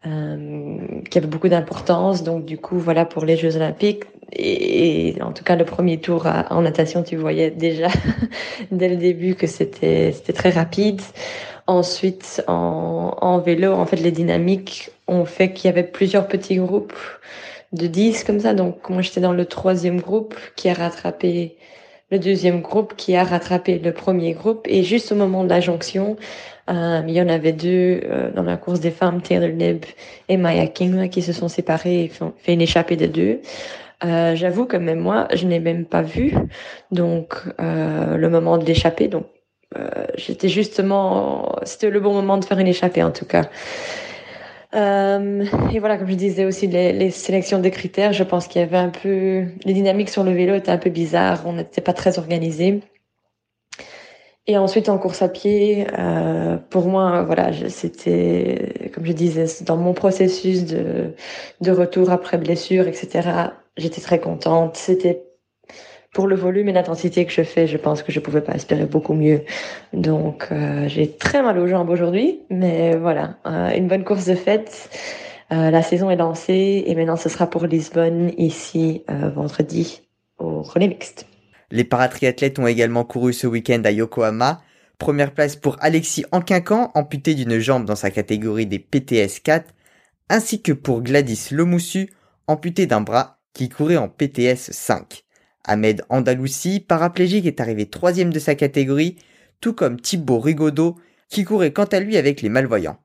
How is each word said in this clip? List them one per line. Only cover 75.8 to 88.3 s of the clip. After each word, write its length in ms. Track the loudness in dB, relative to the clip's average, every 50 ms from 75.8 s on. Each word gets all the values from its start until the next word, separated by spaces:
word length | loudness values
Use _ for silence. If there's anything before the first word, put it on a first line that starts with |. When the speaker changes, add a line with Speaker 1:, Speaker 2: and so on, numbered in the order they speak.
| 4
Speaker 1:
saison 260 | 4 0 0 2 2
est 80 | 2 2
lancée 640 | 2 0 -2 -4 -2 0 2 2 4 2 2 0 0
et 100 | 0 0
maintenant 200 | 0 0 0 0
ce 140 | -2 -2 -4
sera 180 | -2 0 -2 -2
pour 180 | 0 -2 -2
Lisbonne 640 | 0 0 0 -2 0 0 2 2 2 2 2 0 0 0 0
ici, 680 | 0 0 0 -2 -12 -6 -2 0 0 0 0 -2 -6 -8
euh, 200 | -6 -4 -4 -4
vendredi 720 | -2 -2 -6 -6 -2 -4 -4 -2 -2 -4 -4 -4 -6 -16 _ _ _ _ _ _ _ _
au 240 | -8 -6 -6 -6 -8
relais 260 | -4 -2 0 0 0
mixte. 380 | 0 -4 -12 -18 -18 -20 -20 _ _ _ _ _ _ _ _ _ -2
Speaker 2:
Les 120 | -2 0
paratriathlètes 720 | 0 2 2 2 2 0 0 0 0 0 2 -2 -2 0 0
ont 80 | 0 0
également 380 | 2 2 2 2 2 0 -2
couru 260 | -2 -4 -2 0 0
ce 160 | 0 0 -2 -2
week-end 340 | -2 -2 0 0 0 2 2
à 60 | 2
Yokohama. 720 | 2 2 -2 -2 -2 -2 0 0 0 0 0 0 0 -2 _ _ _ _ _ _ _ _
Première 360 | -2 -2 0 0 0 -2 0
place 220 | 0 -2 -2 -2
pour 220 | -2 _ -4 -2 0
Alexis 460 | 0 2 2 2 0 0 -6 -6 -6 0 0
Anquincan, 580 | 0 0 2 0 0 2 2 2 2 2 0 0
amputé 400 | -2 -2 -2 -6 -4 0 0 0
d'une 260 | 0 0 0 0 0
jambe 260 | 2 2 2 0 2
dans 100 | -2 -4
sa 160 | -2 -2 -2
catégorie 540 | -2 -2 -2 -2